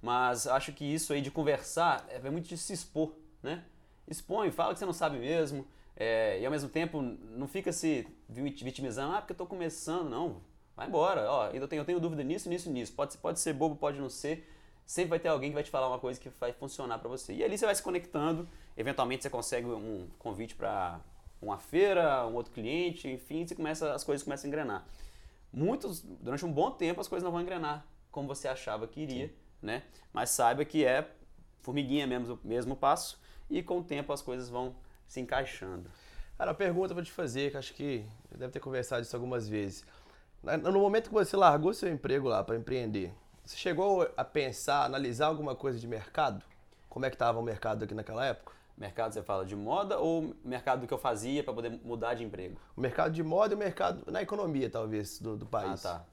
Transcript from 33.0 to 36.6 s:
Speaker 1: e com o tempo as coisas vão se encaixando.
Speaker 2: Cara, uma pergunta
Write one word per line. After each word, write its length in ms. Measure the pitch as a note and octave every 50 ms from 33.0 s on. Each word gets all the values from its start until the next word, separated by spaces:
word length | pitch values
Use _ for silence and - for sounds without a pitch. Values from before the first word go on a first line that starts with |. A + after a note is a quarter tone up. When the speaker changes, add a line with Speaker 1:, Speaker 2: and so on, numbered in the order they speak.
| - - - - - - - - - -
Speaker 1:
e 120 | D4 F#3
com 180 | E3+ - F#3 F3+
o 40 | E3+
tempo 280 | F3 D3+ C#3+ C#3+ C#3 D3
as 80 | C#3
coisas 280 | - - B2 B2+ B2+ A#2+
vão 260 | A#2+ B2 B2+ B2+ B2 - - - - - -
se 120 | - - C#3
encaixando. 720 | B2+ A#2+ - C3 C3+ C3 - - F#2+ F#2+ F#2 F2 F2 - - - - - - - - - -
Speaker 2:
Cara, 140 | - - -
uma 40 | D#3+
pergunta 380 | -